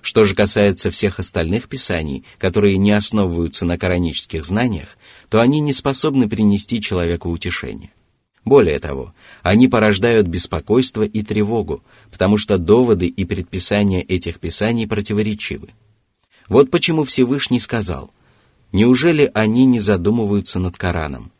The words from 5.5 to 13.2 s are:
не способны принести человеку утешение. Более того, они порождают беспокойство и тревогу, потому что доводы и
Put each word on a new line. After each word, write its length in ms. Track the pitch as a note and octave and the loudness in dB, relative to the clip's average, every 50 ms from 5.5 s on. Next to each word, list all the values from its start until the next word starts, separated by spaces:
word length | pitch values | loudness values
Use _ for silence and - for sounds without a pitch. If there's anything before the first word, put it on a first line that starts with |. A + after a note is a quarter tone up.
| C#3+ D3+ | 2 2
не 120 | D3+ D3 | 0 0
способны 560 | C3+ - - C#3 C#3 - - D#3 C#3 C3+ A#2+ | -2 -2 -2 -2 -2 0 -2 0 2 0 0
принести 540 | G#2 A2+ G#2 G#2+ G#2 G2+ G2+ - - A#2+ A2+ | 0 0 2 2 2 2 2 -2 -4 -6 -6
человеку 480 | G#2 - G2+ F2+ E2+ E2+ E2+ E2 - F2 | -4 -4 -2 -2 0 -2 -2 -4 -4 -6
утешение. 640 | E2+ E2 - F2 E2+ - - C2+ G#1+ G#1+ - - _ _ _ _ _ _ _ _ _ _ _ | -6 -6 -6 -8 -8 -8 -8 -10 -12 -14 -16 -20 _ _ _ _ _ _ _ _ _ _ _
Более 340 | G#2+ C3+ C#3+ G#2+ E2 D2 C#2 | 4 6 6 6 4 0 -2
того, 340 | - D#2 C#2 C2+ B1+ - _ _ _ - - _ _ | -4 -6 -8 -8 -10 -12 _ _ _ -20 -20 _ _
они 240 | F2 G2 A2 B2+ | 2 4 4 4
порождают 600 | B2+ A#2+ A2+ G#2+ G#2+ G#2 F#2+ G2+ A#2 A#2 A2 G#2 | 4 4 4 2 2 2 2 2 2 4 4 2
беспокойство 760 | F2 E2 F2+ - - - E2 - - G#2 B2+ B2+ - - A2 G#2+ | 2 0 -4 -4 -4 -6 -8 -2 0 0 2 2 0 -2 -4 -4
и 200 | G#2+ G#2+ A2 G#2 | -2 -2 -6 -6
тревогу, 600 | - G#2 G#2+ G#2 G2+ A#2 A2+ G2 D#2+ D2 - _ _ _ _ _ _ | -2 -2 -2 -2 0 -2 -4 -4 -6 -8 -10 _ _ _ _ _ _
потому 280 | - - F#2 G2 G#2 | -4 -2 2 2 2
что 200 | G#2 - - G#2 | 2 2 0 -2
доводы 500 | F#2 E2+ D#2+ G2+ A#2+ B2+ A#2+ G#2+ F2 F2+ | 0 4 4 4 4 6 4 2 2 0
и 180 | E2+ - - | -4 -2 -4